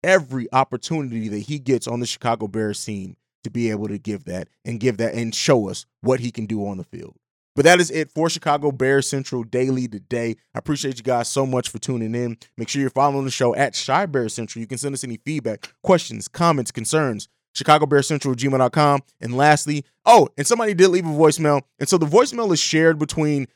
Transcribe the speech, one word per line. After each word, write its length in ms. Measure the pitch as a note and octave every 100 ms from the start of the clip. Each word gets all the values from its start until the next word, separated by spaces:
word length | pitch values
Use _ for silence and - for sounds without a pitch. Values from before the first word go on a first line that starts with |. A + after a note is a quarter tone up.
every 480 | F3 F#3+ C3+ C3 A#2
opportunity 760 | C3 C3+ B2 - E3 C3+ A#2 A2
that 100 | G#2
he 200 | B2 D3
gets 300 | C3 B2 -
on 120 | A#2+
the 60 | A#2+
Chicago 400 | - B2 A#2 G#2+
Bears 380 | G#2 G#2+ G#2
team 320 | - G2+ F#2+ - _ _
to 60 | -
be 200 | A#2+ A#2
able 180 | G#2+ G#2+
to 80 | G2+
give 280 | - G2+
that 240 | - F2+ E2 _ A#2+
and 140 | A#2
give 180 | B2+ G#2
that 160 | A2+
and 200 | A#2 A#2
show 360 | - - C3+ G2
us 160 | - - _
what 180 | B2 B2+
he 100 | A#2+
can 140 | A#2
do 220 | G#2+ G#2+ G2+
on 100 | F#2+
the 80 |
field. 320 | F2 - - _ _ _ _
But 100 | -
that 160 | D3 F3
is 100 | E3+
it 200 | D#3+ D3+
for 180 | - E3
Chicago 440 | E3 D#3+ D3 D3
Bears 360 | C3 C3 C#3 C3+
Central 360 | C#3 C3 B2+
Daily 440 | A2+ B2 C3 C3 B2
today. 480 | G#2+ _ A#2+ A#2 A2+ _
I 40 | A#2+
appreciate 400 | - C#3+ C3+ B2
you 60 |
guys 240 | A#2 A#2+ A#2
so 180 | - C3+
much 240 | B2+ -
for 80 | B2
tuning 360 | - B2+ A2
in. 220 | A#2+ A#2+ A2+ - -
Make 100 | A2+
sure 140 | C#3+
you're 80 | C3+
following 340 | C3 C#3+ C#3
the 60 | C3+
show 240 | - B2
at 280 | A#2 C3+ - -
Chi 180 | C#3+
Bears 300 | G3 C#3 A2+
Central. 260 | - A2 A#2
You 60 | A2+
can 100 | B2+
send 180 | C#3
us 100 | C3+
any 120 | B2+ A2+
feedback, 480 | - D#3 A#2 G#2+ - _
questions, 460 | - F3+ - A2 -
comments, 420 | - E3+ D3 A#2+
concerns, 580 | - A2 D#3 D3 G#2 - _ _
Chicago 320 | - - D3+ D3+
Bears 200 | C#3+ C3+
Central 240 | D3+ C#3
at 60 | A#2+
gmail 200 | C3+ C3+
dot 140 | B2+
com. 280 | D#3 D3 C#3+ - _
And 140 | A2+
lastly, 500 | B2 D3 D3+ - D3 - _
oh, 240 | - A#3 C#3+ -
and 100 | C#3+
somebody 280 | A#3 A3
did 140 | F3+ F#3+
leave 180 | F3+ E3
a 40 |
voicemail. 520 | D3+ D#3+ D3 D3+ C#3+ - _
And 100 | D3+
so 80 | F#3+
the 80 |
voicemail 480 | D#3 F#3 C4 A#3+ A3
is 80 | E3
shared 380 | - D#3 E3 D#3
between 480 | D3+ - D3+ C#3+ C3